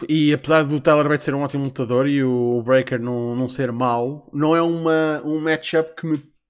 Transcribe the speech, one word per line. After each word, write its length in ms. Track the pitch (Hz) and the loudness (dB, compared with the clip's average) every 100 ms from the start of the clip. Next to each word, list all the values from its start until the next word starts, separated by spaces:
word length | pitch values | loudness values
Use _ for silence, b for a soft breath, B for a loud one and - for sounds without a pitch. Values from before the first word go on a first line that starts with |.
| - | -2
e 240 | 156 151 | 2 2
apesar 300 | 147 143 160 | 2 2 2
do 180 | 147 151 | 2 0
Tyler 260 | 165 151 147 | 4 4 4
Bates 160 | 147 | 0
ser 120 | - 139 | -2 -4
um 80 | |
ótimo 200 | 143 143 | -4 -4
lutador 420 | 139 135 123 123 139 | -6 -4 -2 0 2
e 160 | 143 | 2
o, 360 | 131 123 120 120 | 0 0 0 -2
o 60 | |
Breaker 380 | 117 131 127 127 | 2 2 2 -4
não, 320 | 120 123 120 | -4 -4 -4
não 140 | 120 127 | -4 -4
ser 240 | 127 131 | -4 -4
mau, 580 | 117 127 120 120 147 - | -2 0 0 -2 -6 -10
não 220 | 147 156 165 | -2 2 2
é 60 | |
uma, 600 | 170 170 165 160 156 151 | 2 0 0 2 0 -2
um 160 | 151 156 | -4 -2
matchup 560 | 156 156 - 160 160 - | -2 -2 0 0 -2 -6
que 100 | 165 | -4
me 160 | 151 - _ _ | -4 -4 _ _